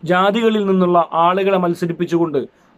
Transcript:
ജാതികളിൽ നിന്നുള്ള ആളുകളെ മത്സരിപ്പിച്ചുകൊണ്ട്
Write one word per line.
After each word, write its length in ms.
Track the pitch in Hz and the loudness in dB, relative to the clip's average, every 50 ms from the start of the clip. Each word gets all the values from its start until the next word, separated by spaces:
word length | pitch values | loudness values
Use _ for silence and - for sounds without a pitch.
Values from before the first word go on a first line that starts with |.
| - | -4
ജാതികളിൽ 640 | 156 180 180 190 202 202 233 226 226 220 214 202 | -2 0 2 2 2 0 0 0 0 0 0 0
നിന്നുള്ള 440 | 196 190 185 180 175 175 175 165 - - | 0 2 2 2 2 2 2 0 0 0
ആളുകളെ 440 | 165 170 175 180 196 190 196 196 185 | 0 2 2 2 2 0 0 0 0
മത്സരിപ്പിച്ചുകൊണ്ട് 1120 | 180 175 170 - 180 170 165 165 175 - 170 165 170 160 143 139 113 - _ _ _ _ _ | 0 -2 -2 -4 -4 -6 -4 -6 -4 -2 0 0 0 0 -2 -4 -6 -6 _ _ _ _ _